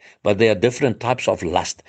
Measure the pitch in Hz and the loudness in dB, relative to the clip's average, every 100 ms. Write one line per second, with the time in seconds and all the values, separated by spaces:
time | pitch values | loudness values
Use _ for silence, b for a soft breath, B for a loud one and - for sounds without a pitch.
0 | b b - 101 113 98 117 120 139 104 | b b -2 2 2 4 0 0 -2 -2
1 | 117 123 - - 85 87 87 - | -2 -2 -2 -2 -2 -2 -4 -10